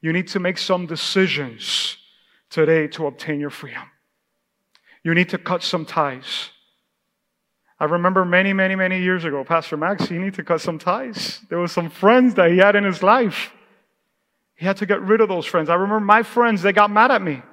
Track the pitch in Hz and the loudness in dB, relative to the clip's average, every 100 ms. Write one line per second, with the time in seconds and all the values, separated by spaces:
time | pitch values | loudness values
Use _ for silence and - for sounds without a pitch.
0 | 160 170 180 196 180 180 - 180 175 165 | -2 -4 -4 -4 -4 -6 -2 -2 -2 -8
1 | - 190 190 139 135 110 - - - - | -2 0 0 0 -8 -10 -6 -4 -6 -10
2 | _ _ _ _ _ - 156 160 151 156 | _ _ _ _ _ 0 4 4 0 -4
3 | 151 131 - 147 147 - 139 - - _ | -6 -6 -8 -6 -6 -10 -14 -16 -18 _
4 | _ _ _ _ _ _ _ _ _ _ | _ _ _ _ _ _ _ _ _ _
5 | 165 165 180 214 - 185 - 175 156 - | 0 2 2 -2 -4 -4 -2 -6 -4 -2
6 | 147 127 131 - - _ _ _ _ _ | -2 -4 -10 -10 -10 _ _ _ _ _
7 | _ _ _ _ _ _ _ _ 151 175 | _ _ _ _ _ _ _ _ -2 0
8 | 175 190 180 180 196 196 190 190 185 185 | 2 2 2 2 2 2 0 0 -2 0
9 | 180 185 165 139 131 165 156 151 160 196 | 0 -2 -2 -6 -2 -2 -2 -4 -4 -2
10 | - 175 190 190 160 165 - 160 - 202 | -4 -4 -6 -6 -4 -2 -2 -6 -4 -4
11 | 262 202 - - _ 170 175 - 165 - | -6 -10 -10 -12 _ -4 -4 -4 -6 2
12 | 202 247 254 208 175 175 196 208 202 170 | 4 6 4 4 4 6 4 4 0 0
13 | 185 247 226 147 - _ _ _ _ _ | 2 4 2 -4 -12 _ _ _ _ _
14 | _ _ _ _ _ _ 180 196 196 202 | _ _ _ _ _ _ -4 -4 -2 -2
15 | 190 220 214 185 - 180 156 170 196 214 | 2 2 4 0 -2 -2 2 0 2 -2
16 | 202 214 220 233 240 208 190 196 208 208 | 4 2 4 0 2 2 2 4 4 4
17 | 247 247 185 139 - | 4 4 0 -8 -10